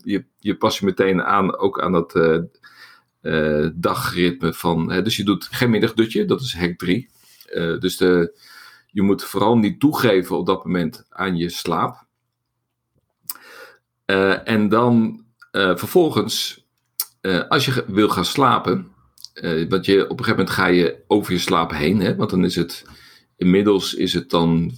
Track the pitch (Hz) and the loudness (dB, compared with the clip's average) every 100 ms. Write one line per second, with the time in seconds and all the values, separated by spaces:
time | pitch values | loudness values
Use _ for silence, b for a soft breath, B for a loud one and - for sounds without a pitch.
0 | 98 98 - _ 104 90 107 - 98 90 | -4 -6 -6 _ -6 -2 -2 0 -2 0
1 | 95 92 - 98 95 - 98 - 90 90 | 2 2 0 0 0 0 -2 -2 0 0
2 | 82 92 82 82 85 _ B B B B | 0 2 2 2 -2 _ B B B B
3 | B _ - 80 78 76 78 82 101 95 | B _ -4 -2 0 0 -2 -2 -4 -4
4 | 95 87 90 87 85 - 87 82 82 90 | -4 0 -2 0 -4 -2 -2 0 0 -2
5 | 101 107 101 95 - - 123 110 117 113 | -2 -2 0 -2 -4 -2 0 2 2 0
6 | 113 202 196 95 131 82 87 - 87 90 | 0 0 0 -2 -4 -4 -4 -2 -2 -2
7 | - b b b - - 85 82 90 - | -4 b b b -12 -6 -4 -2 -4 2
8 | 92 90 85 B B B B B B 101 | 4 4 2 B B B B B B -2
9 | 98 98 - 98 101 120 107 90 143 156 | 0 0 -2 0 2 4 2 2 0 2
10 | 120 98 90 82 90 95 - 90 82 - | 2 2 0 -2 -2 -2 -2 -2 -4 -6
11 | _ - 95 87 85 - - 85 127 - | _ -6 -4 -2 -4 -6 -4 -2 -4 -6
12 | _ _ _ _ _ _ _ _ _ _ | _ _ _ _ _ _ _ _ _ _
13 | _ _ - B B B B B _ _ | _ _ -16 B B B B B _ _
14 | - 98 95 95 - 113 107 110 120 117 | -2 2 2 0 0 0 2 2 4 4
15 | 110 - - _ - - 95 90 107 185 | 2 -4 -16 _ -8 0 0 0 0 2
16 | 160 113 104 - - - _ _ _ - | 2 0 -2 -4 -8 -10 _ _ _ -12
17 | - _ 95 87 - 151 131 123 - 95 | -12 _ -2 -2 0 0 0 -2 -2 2
18 | 104 98 87 - 135 110 - 98 92 _ | 2 2 -2 0 2 2 0 -2 -4 _
19 | _ _ - - 87 82 82 92 90 98 | _ _ -20 -10 -4 -2 0 -2 2 2
20 | - 87 92 107 92 - 92 87 85 - | 2 -2 -2 -2 -2 0 2 4 2 -2
21 | _ 104 - 90 - - 185 73 73 107 | _ -2 0 -4 0 0 0 -2 0 0
22 | 92 185 110 92 90 90 82 - B B | 0 -2 -2 0 0 0 -4 -6 B B
23 | B B B _ 90 95 104 98 - - | B B B _ 2 4 4 2 0 -4
24 | 90 90 - 87 82 82 85 | -2 -2 -2 0 2 2 0